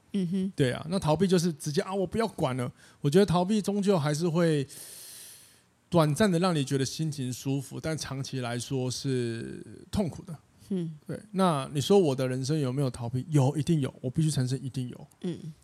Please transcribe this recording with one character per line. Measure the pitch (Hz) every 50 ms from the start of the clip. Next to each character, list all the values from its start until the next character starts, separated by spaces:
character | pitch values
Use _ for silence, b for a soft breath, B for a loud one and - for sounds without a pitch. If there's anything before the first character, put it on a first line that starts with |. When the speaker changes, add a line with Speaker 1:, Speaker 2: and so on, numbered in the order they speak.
| _ _ -
Speaker 1:
嗯 | 202 185 160
哼。 | 196 190 190 196 -
Speaker 2:
对 | - 139 123 120
啊， | - - 156
那 | 185 196
逃 | 147 151 156
避 | 160 202
就 | 180 190 175
是 | 165 180 151
直 | - - 151 139
接 | 185
啊， | 190 190 190
我 | 202 185
不 | 175 - 220
要 | 226 180
管 | - - 160 131 127
了。 | 127 123 131 b b b b b b
我 | - 143
觉 | 139 190
得 | 202
逃 | 160 165 180 180
避 | 185 220 214 175
终 | 202 202 208 185
究 | 208 196 165
还 | 139 151 151
是 | 147 180 175
会 | 151 175 175 165 156 143 131 B B B B B B B B B B B B B B B B B B B B B _ _ _ _
短 | - 170 156 151 143
暂 | 139 220 202
的 | 175 165
让 | 185 185 170
你 | 151 135
觉 | 127 139
得 | 135 131
心 | - - - 160 156
情 | 143 147 127 127 123
舒 | - - 139 135 143
服， | 131 - 131 127
但 | - 160 160
长 | 151 - - 135 135 131
期 | - 135 131
来 | 123 117 120 123
说 | 117 - 139 131 127 127
是 | 120 - - 139 131 127 120 117 113 117 131 131 - - - 110 - - - -
痛 | - 202 202 143
苦 | - - -
的。 | - 156 - _ _ _ _ - -
Speaker 1:
嗯。 | 196 180 170 160 156 147 -
Speaker 2:
对， | - 156 - - -
那 | - 180 190 180 156 135 135 143 147
你 | 143
说 | 120 - 202
我 | 202 180 143 131
的 | 131 131
人 | 127 127 131 131
生 | 123 156 156
有 | 139 127 127
没 | 143 143
有 | 127
逃 | - - 120 117
避？ | 127 127 - -
有， | 151 143 127 139 143
一 | 156 139
定 | - 170 151
有， | 131 - - -
我 | - 131
必 | - 160
须 | 156 160
承 | 139 135 127 123
认 | 131 131 135
一 | 131
定 | - 135 127 123
有。 | - - - - _ _
Speaker 1:
嗯。 | - 180 156 - - 156 156 -